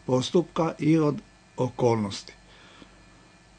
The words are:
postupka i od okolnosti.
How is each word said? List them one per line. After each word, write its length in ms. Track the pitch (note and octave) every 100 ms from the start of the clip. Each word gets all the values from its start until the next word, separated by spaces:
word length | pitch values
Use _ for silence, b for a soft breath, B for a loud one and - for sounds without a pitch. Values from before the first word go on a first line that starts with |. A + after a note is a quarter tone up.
| -
postupka 680 | B2+ B2+ F#3 D#3+ - D#3+ -
i 180 | D#3 D#3+
od 180 | D3 - - - _ -
okolnosti. 760 | B2+ - B2 A2+ G2+ - - - - B B B B B - - - - _